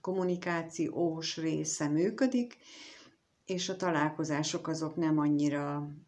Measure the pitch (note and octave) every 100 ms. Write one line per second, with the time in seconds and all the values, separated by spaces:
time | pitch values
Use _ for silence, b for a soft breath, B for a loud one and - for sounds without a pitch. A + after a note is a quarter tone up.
0 | - F#3 F3+ F3 F3+ E3+ E3 - D#3+ -
1 | E3+ D#3+ D#3+ - D#3+ D#3 D#3 - D3 D3+
2 | F#3 G#3+ C4 B3 A#3+ - B B B B
3 | B _ _ _ - F#3 F3+ F#3 F#3 D#3
4 | D3+ D#3 D#3 D3 D3+ E3+ D#3+ D#3 D#3 E3+
5 | D#3+ D#3 D3 D3 D3 D3 C#3+ D3 D3 D3